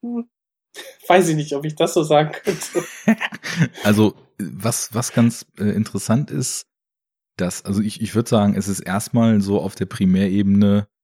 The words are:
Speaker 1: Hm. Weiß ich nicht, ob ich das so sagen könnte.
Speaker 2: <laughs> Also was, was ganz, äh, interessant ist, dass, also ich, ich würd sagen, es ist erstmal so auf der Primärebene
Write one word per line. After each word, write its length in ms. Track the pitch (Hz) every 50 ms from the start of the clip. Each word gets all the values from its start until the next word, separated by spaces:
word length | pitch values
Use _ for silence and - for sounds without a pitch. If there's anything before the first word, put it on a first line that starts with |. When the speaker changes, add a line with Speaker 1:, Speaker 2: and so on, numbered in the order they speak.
| -
Speaker 1:
Hm. 260 | 240 240 233 233 _ _ _ _ _ _ _ _ _ _ - - - - _ _ -
Weiß 200 | 175 185 180 165
ich 80 | 160
nicht, 180 | 151 147 151 143
ob 100 | 143 143
ich 100 | 156 151
das 200 | - 165 165 -
so 80 | 180 156
sagen 300 | 131 151 147 151 156 -
könnte. 520 | - - - 185 156 - - - 175 170 - - - -
Speaker 2:
<laughs> 100 | - 220 - - - - - - - 170 170 160 127 - - -
Also 320 | 104 107 104 107 104 - _ - _ _ _
was, 560 | 104 78 - 87 101 113 117 - - - -
was 180 | 120 123 - -
ganz, 340 | - 117 117 113 - - _ _ -
äh, 60 | 101
interessant 680 | 104 98 98 107 - - 98 - - 113 117 - -
ist, 360 | - 147 131 - - - - _ _ _ _ _ _ _ _ _ _ _ _ _ _
dass, 280 | - 90 90 - - -
also 160 | - 98 98 107
ich, 180 | 107 - -
ich 140 | 113 101 -
würd 140 | 107 117 -
sagen, 260 | - 110 104 101 101
es 140 | 98 98 98
ist 120 | 98 95
erstmal 600 | - - 90 101 110 - - 127 117 113 113 104
so 200 | 98 95 101 101
auf 140 | 76 95 -
der 120 | - 95
Primärebene 1000 | 92 - - 101 92 92 92 98 98 90 101 101 98 98 101 104 101 101 104 104 _ _ _